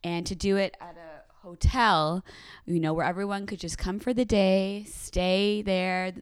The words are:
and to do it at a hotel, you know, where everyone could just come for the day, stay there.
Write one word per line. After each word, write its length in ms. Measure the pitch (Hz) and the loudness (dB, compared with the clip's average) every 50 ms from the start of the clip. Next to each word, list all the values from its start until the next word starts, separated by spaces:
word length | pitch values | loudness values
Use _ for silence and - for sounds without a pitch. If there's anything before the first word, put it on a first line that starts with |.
and 240 | - 175 170 170 170 170 | -8 -6 -4 -4 -4 -6
to 60 | 196 | -6
do 200 | 170 - 202 196 | -2 0 0 2
it 220 | 196 196 185 - - | 2 0 -2 -4 -10
at 160 | - 175 165 | -16 -18 -18
a 280 | 170 170 160 151 151 - _ _ _ - | -18 -18 -20 -20 -20 -20 _ _ _ -18
hotel, 800 | 180 175 165 - - - 262 240 214 185 160 156 151 170 185 - - - - - - - - - | -18 -4 2 2 4 4 6 4 6 6 6 4 2 0 -2 -4 -8 -16 -20 -20 -20 -20 -16 -6
you 140 | - 170 170 | -2 0 0
know, 140 | 160 156 156 | 2 0 0
where 120 | 160 165 | 0 0
everyone 400 | 139 175 185 202 202 202 196 196 196 | -2 -2 -2 -4 -4 -4 -6 -6 -8
could 120 | 208 180 | -8 -8
just 180 | - 165 160 - | -8 -8 -8 -6
come 220 | - 185 185 208 | -4 -4 -4 -4
for 140 | - 247 254 | -4 -2 0
the 100 | 226 254 | 0 0
day, 640 | 214 233 208 196 190 190 190 190 190 202 208 208 - | 2 4 4 6 6 4 4 2 -2 -4 -8 -10 -12
stay 720 | - - - - - 185 180 185 185 190 202 208 208 208 | -14 -14 -14 -6 -2 -2 0 2 2 2 2 2 0 0
there. 520 | 208 202 190 185 180 185 185 185 185 185 180 - | 0 0 0 0 0 0 -2 -2 -4 -6 -8 -10